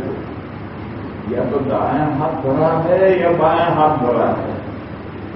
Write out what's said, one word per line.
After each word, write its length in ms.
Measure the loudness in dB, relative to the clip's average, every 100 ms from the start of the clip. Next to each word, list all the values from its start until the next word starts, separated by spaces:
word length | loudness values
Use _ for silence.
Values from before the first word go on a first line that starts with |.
کو۔ 60 | -4 -6 -8 -10 -12 -12 -12 -12 -10 -10 -10 -10 -6
یا 120 | -2 0
تو 80 | 0 0
دائیں 480 | 0 0 0 0 0
ہاتھ 280 | -2 -2 0
بھرا 380 | 2 4 2
ہے 340 | 2 4 6 6
یا 100 | 4 4
بائیں 220 | 4 4
ہاتھ 420 | 2 4 4 4
بھرا 280 | 2 2 2
ہے۔ 220 | 0 -4 -6 -8 -10 -12 -12 -12 -12 -12